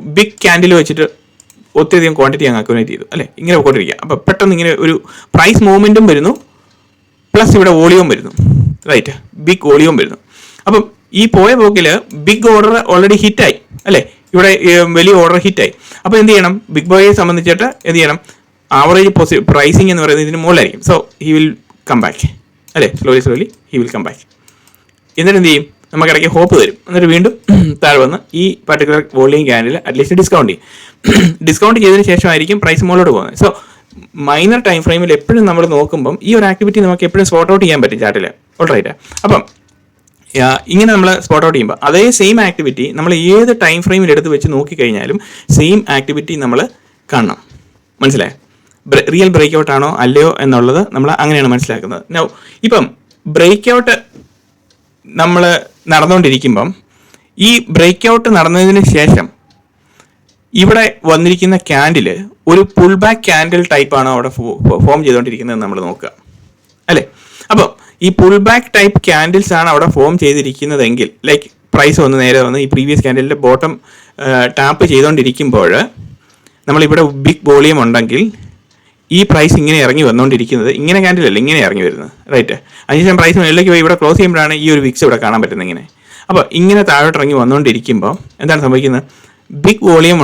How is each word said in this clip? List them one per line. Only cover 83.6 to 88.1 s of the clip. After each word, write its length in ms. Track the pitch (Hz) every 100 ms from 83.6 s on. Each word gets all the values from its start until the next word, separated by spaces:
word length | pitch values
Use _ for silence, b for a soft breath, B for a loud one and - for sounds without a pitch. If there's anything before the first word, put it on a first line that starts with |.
| 190
പോയി 80 | 170
ഇവിടെ 120 | 160 175
ക്ലോസ് 180 | 151 170
ചെയ്യുമ്പോഴാണ് 360 | 185 165 151 151
ഈ 20 | 156
ഒരു 80 | 147 135
വിക്സ് 180 | 123 147
ഇവിടെ 120 | 117
കാണാൻ 160 | 113 110
പറ്റുന്നത് 220 | 110 95 92
ഇങ്ങനെ. 160 | 85 - B B B B
അപ്പോൾ 120 | 185 - 165
ഇങ്ങനെ 220 | 185 208 190
താഴോട്ട് 280 | 143 151 156
ഇറങ്ങി 160 | 143 139
വന്നുകൊണ്ടിരിക്കുമ്പോൾ 680 | 120 139 139 113 113 113 92